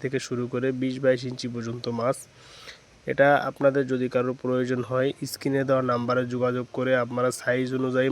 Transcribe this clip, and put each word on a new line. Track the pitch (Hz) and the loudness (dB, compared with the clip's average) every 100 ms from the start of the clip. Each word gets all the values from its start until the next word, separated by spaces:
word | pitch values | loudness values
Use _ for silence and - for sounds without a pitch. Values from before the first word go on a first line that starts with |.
থেকে | 127 131 - | -4 -4 -4
শুরু | 123 123 | -6 -4
করে | 123 131 127 | -2 -2 -2
বিশ | 131 127 | -4 0
বাইশ | 135 127 123 | 2 2 0
ইঞ্চি | 127 123 | -6 -8
পর্যন্ত | 120 117 120 120 117 | -6 -6 -6 -6 -2
মাছ। | 123 - - - - - - - - - - | 0 -2 -6 -20 -20 -20 -20 -20 -20 -16 -6
এটা | 131 139 139 127 | 4 4 4 0
আপনাদের | - 139 139 127 | 2 2 2 0
যদি | 127 127 | 0 0
কারো | 127 127 127 | 0 0 -2
প্রয়োজন | 127 127 123 123 113 | -2 0 0 -2 -2
হয়, | 127 139 - 135 | 0 0 -2 -8
স্ক্রিনে | - 143 135 135 | -4 -2 0 4
দেওয়া | 131 127 | 2 2
নাম্বারে | 120 120 123 123 | 0 2 0 0
যোগাযোগ | 123 123 123 120 127 | 0 0 0 -4 -2
করে | 127 127 | 2 2
আপনারা | 120 123 127 - | 2 0 0 0
সাইজ | 127 123 127 131 | 0 0 0 0
অনুযায়ী | 131 127 131 | 0 2 2